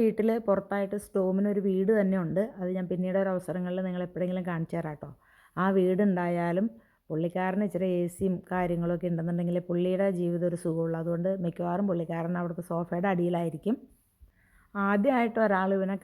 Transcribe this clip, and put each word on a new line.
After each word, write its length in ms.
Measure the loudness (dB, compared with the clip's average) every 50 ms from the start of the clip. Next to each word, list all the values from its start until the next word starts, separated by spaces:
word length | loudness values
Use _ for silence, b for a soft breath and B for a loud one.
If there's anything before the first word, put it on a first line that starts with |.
വീട്ടിൽ 280 | 4 4 4 2 2 2 2 2 2
പുറത്തായിട്ട് 500 | 2 2 2 0 -2 -2 -2 -2 -2 -4 -6 -6
സ്റ്റോമിനൊരു 560 | -2 0 0 2 2 2 2 2 2 2 2 2 2
വീട് 240 | 2 2 4 4 4 4
തന്നെ 160 | 4 4 2 0 0
ഉണ്ട്. 180 | 0 0 0 -2 -2 -4 -6
അത് 80 | -4 -4 -4
ഞാൻ 100 | -4 -4 -4
പിന്നീട് 260 | -2 -2 -2 0 0 0
ഒരു 80 | 0 0 0
അവസരങ്ങളിൽ 460 | -2 -4 -4 -4 -4 -4 -4 -4 -2 -4 -4
നിങ്ങൾ 140 | -4 -4 -4 -4
എപ്പോഴെങ്കിലും 360 | -4 -2 -2 -2 -2 -2 -4 -4
കാണിച്ചു 260 | -4 -4 -4 -4 -4 -4
തരാം 160 | -4 -6 -8
കേട്ടോ. 160 | -10 -14 -16 -18 -20 b b b b b b b
ആ 80 | 0 2 2 4 4
വീടുണ്ടായാലും 880 | 4 4 4 4 4 4 2 2 0 0 0 0 0 0 2 0 0 -2 -4 B B B B B B -6
പുള്ളിക്കാരന് 540 | -4 -2 -2 -2 0 0 0 0 0 0 0 0
ഇച്ചിരി 180 | 0 0 0 0 0 0
എ 20 | 0 -2 -2
സിയും 180 | -2 0 0 0 -2 -4 -4
കാര്യങ്ങളൊക്കെ 560 | -2 -2 0 0 0 0 0 0 -2 0 -2 -2
ഉണ്ടെന്നുണ്ടെങ്കിൽ 460 | -2 0 0 0 0 0 0 0 0 -2 -2 0
പുള്ളിയുടെ 380 | 0 0 2 2 2 2 2 2 0 0
ജീവിതം 280 | 0 0 0 0 0 0
ഒരു 80 | 0 -2 -2
സുഖമുള്ളൂ. 320 | -2 0 0 0 -2 -2 -2
അതുകൊണ്ട് 280 | -2 -2 -2 0 0 -2 -2 -2 -2
മിക്കവാറും 420 | -4 -4 -4 -4 -2 0 0 0 0
പുള്ളിക്കാരൻ 460 | 0 -2 -2 -4 -4 -4 -4 -2 -2 -2
അവിടുത്തെ 240 | -4 -4 -6 -8 -6 -4
സോഫയുടെ 400 | -4 -4 -4 -2 -2 -2 0 0
അടിയിലായിരിക്കും. 640 | 0 2 0 0 0 0 -2 -4 -6 -4 -4 -4 -4 -4 -6 -14 _ _ _ _ _ _ -20 b b b b b b b b b b
ആദ്യമായിട്ട് 640 | -2 0 2 2 2 4 4 4 2 2 2 2 2 2
ഒരാൾ 220 | 4 2 2 2 2 2
ഇവനെ 200 | 0 0 -2 -4 -4